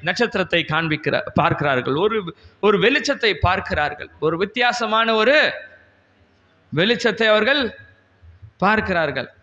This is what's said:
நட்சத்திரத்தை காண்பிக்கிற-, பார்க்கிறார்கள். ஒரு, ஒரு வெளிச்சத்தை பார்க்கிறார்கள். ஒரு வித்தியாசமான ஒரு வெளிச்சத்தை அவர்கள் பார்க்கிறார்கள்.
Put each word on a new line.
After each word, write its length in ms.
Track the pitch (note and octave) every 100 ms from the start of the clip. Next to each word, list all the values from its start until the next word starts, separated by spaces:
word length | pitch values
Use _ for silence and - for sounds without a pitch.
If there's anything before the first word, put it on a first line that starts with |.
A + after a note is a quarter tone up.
நட்சத்திரத்தை 640 | D#3+ F#3 A#3 G3+ F3+ E3+ D3+
காண்பிக்கிற-, 540 | D#3 E3 D3+ D3 - -
பார்க்கிறார்கள். 600 | - D#3+ D#3+ D3 B2+ B2
ஒரு, 420 | C#3 G#3 A3 F3 - - _
ஒரு 180 | G3+ G3+
வெளிச்சத்தை 560 | G3+ D4 - C#4 A3+
பார்க்கிறார்கள். 760 | E3 F3 F#3 - E3+ D3 D3 C#3 -
ஒரு 160 | D#3 E3
வித்தியாசமான 760 | G3+ B3 A#3+ A#3+ A3 A3 A3+
ஒரு 400 | A3 G#3+ D4+ A#3+ - - - _ _ _ _ _ _ _ _ _
வெளிச்சத்தை 520 | C#3 F#3+ A#3+ A#3 G#3 A3
அவர்கள் 520 | G#3+ G#3+ D4 A3+ - - _ _ _ - - - _
பார்க்கிறார்கள். 720 | F#3+ G#3+ F#3+ F3 D3+ C3+ - _